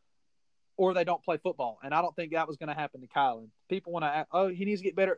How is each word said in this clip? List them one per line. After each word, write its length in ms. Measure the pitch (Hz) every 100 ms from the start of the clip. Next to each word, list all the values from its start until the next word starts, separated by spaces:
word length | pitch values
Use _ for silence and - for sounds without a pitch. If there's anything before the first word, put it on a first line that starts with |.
| _ _ _ _ _ _ _ -
or 160 | 185
they 100 | 180
don't 200 | 170 170
play 140 | - 160
football. 420 | 185 147 123 107
And 120 | 139 151
I 60 |
don't 120 | 175 175
think 180 | 160
that 140 | 165 160
was 100 | 143
gonna 180 | 151 147
happen 260 | 147 131
to 60 | 127
Kylan. 420 | 147 135 113 110 _ -
People 220 | 190 175
wanna 140 | 170 151
ask, 220 | 151 -
"Oh, 160 | 175 190
he 180 | 180 196
needs 160 | 202
to 40 | 190
get 100 | 165
better 180 | 190